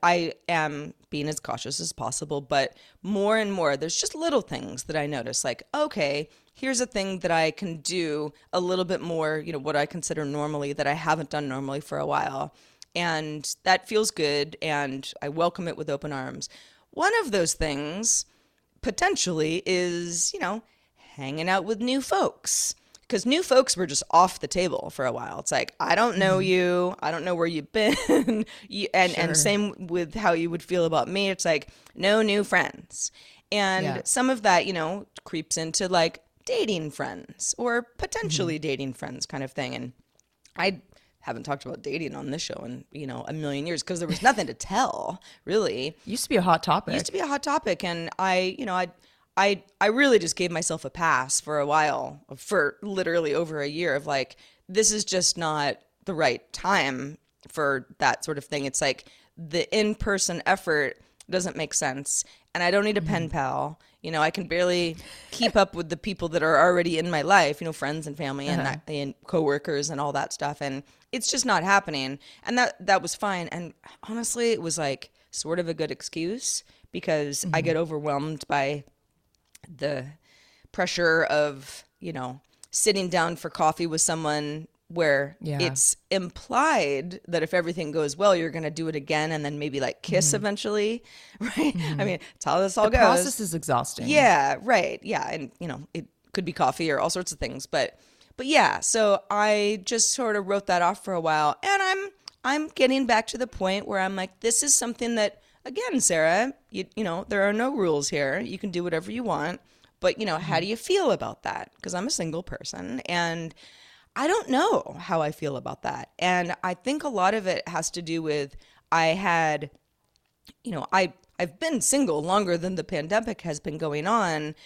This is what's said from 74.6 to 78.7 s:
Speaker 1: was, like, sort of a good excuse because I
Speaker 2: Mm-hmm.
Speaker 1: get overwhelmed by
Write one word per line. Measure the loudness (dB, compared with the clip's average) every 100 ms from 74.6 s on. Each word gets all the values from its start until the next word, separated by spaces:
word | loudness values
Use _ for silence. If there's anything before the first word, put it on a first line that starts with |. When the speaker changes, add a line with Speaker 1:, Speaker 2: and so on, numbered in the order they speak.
Speaker 1:
was, | -2 -2
like, | -2 -4 -8 _ _
sort | -10 -4 -2
of | -2
a |
good | -2 -4
excuse | -6 -10 -6 -4 -4 -4 -6 -8 _ _
because | -8 0 0 0 -4 -2
I |
Speaker 2:
Mm-hmm. | 0
Speaker 1:
get | 0 0
overwhelmed | 0 -2 -2 -2 -2 -6 -2
by | 0 0